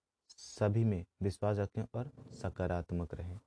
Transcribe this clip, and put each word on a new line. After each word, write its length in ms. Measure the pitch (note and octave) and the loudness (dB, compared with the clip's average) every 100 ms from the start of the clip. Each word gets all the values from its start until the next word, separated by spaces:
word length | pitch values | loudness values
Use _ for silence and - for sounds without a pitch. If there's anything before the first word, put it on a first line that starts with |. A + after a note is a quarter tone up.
| _ _ - | _ _ -20
सभी 560 | - - - G#2+ G#2+ | -20 -10 2 4 6
में 200 | A2+ F#2 - - | 4 2 -2 -2
विश्वास 360 | F#2+ - G#2 G2+ | -2 2 2 2
रखें 240 | G2 - - | 0 -2 -4
और 160 | A#2 C#3 - - - | -6 -8 -10 -18 -8
सकारात्मक 720 | F#2+ - F2+ F2 E2 F2 E2+ | -6 0 0 0 0 -2 -2
रहें। 260 | E2 F2 F2+ | -4 -6 -8